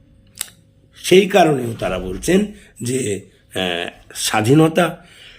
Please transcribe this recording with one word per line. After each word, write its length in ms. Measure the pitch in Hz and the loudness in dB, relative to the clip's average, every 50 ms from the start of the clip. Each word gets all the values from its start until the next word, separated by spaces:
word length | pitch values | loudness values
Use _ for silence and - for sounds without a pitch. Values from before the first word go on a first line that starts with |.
| _ _ _ _ _ _ _ - - - - _ _ _ _ _ _ _ _ - - | _ _ _ _ _ _ _ -16 -16 -16 -16 _ _ _ _ _ _ _ _ -14 -2
সেই 240 | - 175 185 202 190 | 2 4 4 4 4
কারণেও 460 | 202 196 175 160 151 131 120 117 113 - | 2 2 4 4 2 -2 -4 -6 -6 -6
তারা 200 | - 92 92 90 | -6 -6 -6 -6
বলছেন 460 | 90 92 92 92 - - 175 196 214 208 - - - - _ - | -6 -8 -8 -6 -2 0 0 0 0 -2 -6 -14 -20 -20 _ -10
যে, 480 | - 120 131 127 - 107 98 92 - - _ _ _ _ - | -8 -6 -4 -4 -4 -4 -6 -8 -10 -14 _ _ _ _ -8
আহ, 340 | 95 92 90 87 85 87 - - - _ _ - | -6 -6 -4 -4 -6 -8 -10 -12 -16 _ _ -12
স্বাধীনতা 880 | - - - - 110 107 110 139 156 160 160 160 - 175 - - - - _ - - - - - | -10 -6 -4 -2 0 2 4 6 6 6 4 4 2 0 0 -2 -8 -16 _ -20 -20 -20 -20 -20